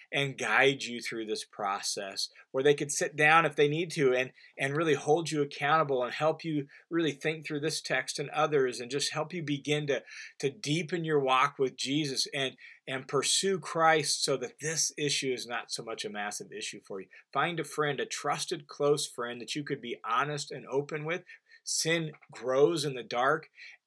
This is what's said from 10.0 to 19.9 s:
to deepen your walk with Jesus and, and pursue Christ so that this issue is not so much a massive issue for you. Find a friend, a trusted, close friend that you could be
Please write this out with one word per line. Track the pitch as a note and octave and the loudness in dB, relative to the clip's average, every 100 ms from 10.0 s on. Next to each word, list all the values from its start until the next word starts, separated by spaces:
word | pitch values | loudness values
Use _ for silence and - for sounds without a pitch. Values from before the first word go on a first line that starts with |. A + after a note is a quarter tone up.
| - - - - | -4 -14 -16 -6
to | C#3 | -6
deepen | - C#3+ D#3+ D#3+ F3+ | -4 -2 -2 -2 -4
your | D#3+ D3+ | 0 2
walk | C3 C3 C3+ - | 4 4 2 2
with | C3 B2+ | -2 -2
Jesus | B2 D3 C#3+ A#2+ - | -2 0 0 -2 -4
and, | C#3+ C3 - - - - | -2 -4 -6 -18 -16 -8
and | C3 C3 | -8 -2
pursue | C#3 - - G3 F#3 | -2 2 2 2 -2
Christ | - E3+ D#3+ D#3+ - - | -2 2 4 4 2 0
so | - B2+ | 0 -2
that | A#2+ - | -4 -6
this | D3+ D#3+ - - | -4 -2 -2 -2
issue | D3 - C3+ | -2 0 -2
is | A#2+ A2 | -4 -4
not | A#2 - | -6 -6
so | - | -8
much | A2+ A2 | -8 -8
a | G#2+ | -6
massive | G#2 G#2 - G2 | -6 -6 -8 -10
issue | G2+ - G#2 | -10 -10 -10
for | - G2 | -12 -12
you. | F2+ - _ | -12 -20 _
Find | C3+ D#3+ E3 | -2 0 -2
a | |
friend, | D3 - D3 B2+ | -4 -2 -2 -2
a | A2 | -4
trusted, | - C#3+ D#3 - - - | -4 -2 -2 -4 -8 -8
close | - C#3+ D3 - | 0 2 2 0
friend | - A#2+ A#2+ | -6 -8 -8
that | A2+ | -6
you | D3+ | -6
could | C#3+ C3+ | -4 -6
be | A#2+ | -6